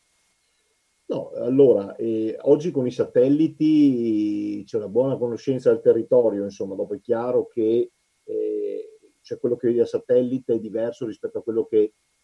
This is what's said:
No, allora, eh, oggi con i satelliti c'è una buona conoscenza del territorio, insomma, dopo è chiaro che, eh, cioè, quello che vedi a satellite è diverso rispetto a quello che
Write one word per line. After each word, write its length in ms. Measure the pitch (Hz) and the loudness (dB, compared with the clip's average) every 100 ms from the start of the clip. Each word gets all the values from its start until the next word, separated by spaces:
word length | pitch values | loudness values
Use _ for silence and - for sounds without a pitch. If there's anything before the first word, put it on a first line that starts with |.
| _ _ _ _ _ _ _ _ _ _ - | _ _ _ _ _ _ _ _ _ _ -8
No, 220 | 139 - - | -8 -8 -6
allora, 580 | 117 135 135 101 98 - | 0 6 6 6 0 -6
eh, 420 | 113 110 110 - | -4 -2 -4 -2
oggi 280 | 135 151 170 | 0 2 0
con 160 | 139 123 | -4 -4
i 60 | |
satelliti 1700 | 123 - 127 131 147 160 143 156 151 143 123 117 107 107 104 104 104 | -4 -2 2 4 4 0 0 2 4 4 4 0 0 -2 -4 -6 -8
c'è 140 | 101 113 | -6 -6
una 100 | 101 | -2
buona 300 | 110 135 120 | 0 0 0
conoscenza 540 | 120 110 - 127 123 | -4 -6 -4 0 2
del 100 | 113 | 2
territorio, 600 | 127 113 110 127 113 101 | 4 2 4 4 4 0
insomma, 320 | 101 101 98 98 | -6 -8 -10 -6
dopo 180 | 98 | -8
è 80 | 104 | -6
chiaro 480 | - 113 123 123 110 | -4 -2 0 -2 -2
che, 380 | - 110 117 120 _ _ _ | -2 0 0 -2 _ _ _
eh, 680 | - 110 107 107 101 101 - - _ _ | -10 -6 -4 -4 -6 -8 -12 -20 _ _
cioè, 160 | - 117 | -14 -6
quello 160 | 120 120 | -4 -2
che 120 | 120 | 0
vedi 120 | 120 | 0
a 80 | 117 | 0
satellite 680 | 113 - 123 123 127 - | -2 0 0 2 -4 -2
è 60 | 113 | -4
diverso 480 | 107 110 117 - 113 | -4 -6 -6 -6 -10
rispetto 320 | 98 - 107 | -8 -10 -8
a 20 | |
quello 240 | - 113 107 | -6 -4 0
che 280 | 107 104 _ _ _ | 0 0 _ _ _